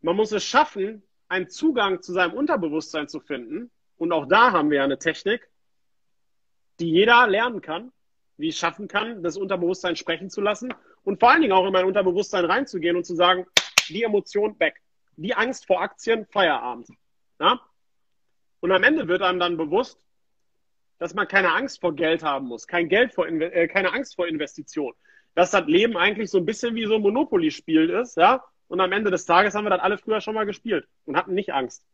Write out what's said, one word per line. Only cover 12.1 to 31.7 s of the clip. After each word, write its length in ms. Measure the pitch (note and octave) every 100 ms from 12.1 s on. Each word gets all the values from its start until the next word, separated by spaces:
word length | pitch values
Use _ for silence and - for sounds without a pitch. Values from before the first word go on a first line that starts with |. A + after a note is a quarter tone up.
| F3 G3 G3
reinzugehen 520 | E3+ G3+ C#4 F#3+ E3 F3
und 80 |
zu 100 | F3
sagen, 320 | E3+ F3 F#3 F3+ - - - -
die 140 | E3
Emotion 560 | A3+ G#3 - G3+ G#3 G#3
weg, 220 | D#3+ - _ _ _
die 200 | - E3
Angst 320 | - A3+ C4 -
vor 140 | F3+
Aktien, 460 | G3 - - A3+ G#3
Feierabend. 640 | G3+ F3+ C3+ A#2+ A#2+ A#2 - _ _ _ _
Ja? 220 | E3 B3 _ _ _ _ _ _ _ _ _ _
Und 80 | F3
am 140 | F#3
Ende 240 | G#3+ D#4 F#3
wird 140 | F3+
einem 180 | F#3+ F3+
dann 160 | F3 E3+
bewusst, 420 | D#3 F3+ B3+ _ _ _ _ _ _ _ _ _ _ _
dass 160 | E3+
man 120 | F3+ G3+
keine 260 | G3 F3+
Angst 280 | E3+ C4+ -
vor 140 | F3
Geld 280 | D3+ D#3+ D#3+
haben 240 | D#3 C#3 C3+
muss, 220 | A#2 -
kein 200 | F3 E3
Geld 240 | G3 B3
vor 140 | - E3
Inve-, 240 | E3 E3
äh, 160 | F3+ E3
keine 260 | G3 F#3
Angst 220 | G#3 C4
vor 140 | - F3
Investitionen. 680 | D#3+ D3 - D3 - C#3 - _ _ _
Dass 160 | - F3
das 160 | G3+ D#3
Leben 300 | E3+ A3+ G3+
eigentlich 340 | F3+ G#3 G#3
so 80 | F#3+
ein 80 | F3
bisschen 280 | A3 A#3+
wie 120 | A3+ G#3+
so 80 |
ein 60 | A3
Monopoly-Spiel 920 | G3+ A3+ D4+ G3+ D#3 - - D#3+ E3
ist, 260 | F3+ B3 -
ja? 280 | F3+ B3+ - _ _
Und 120 | F3
am 120 | F#3
Ende 180 | G3 G#3+
des 160 | F3+ -
Tages 280 | F3 G#3
haben 100 | G#3
wir 60 | G#3+
das 100 | F#3
alle 180 | F#3+ G3+
früher 220 | - G#3+
schon 140 | G3+
mal 120 | A3 G#3
gespielt 400 | G3 A#3 F3+ - _ -
und 100 | D3
hatten 180 | F#3
nicht 180 | F#3+ G3
Angst. 320 | C3+ B2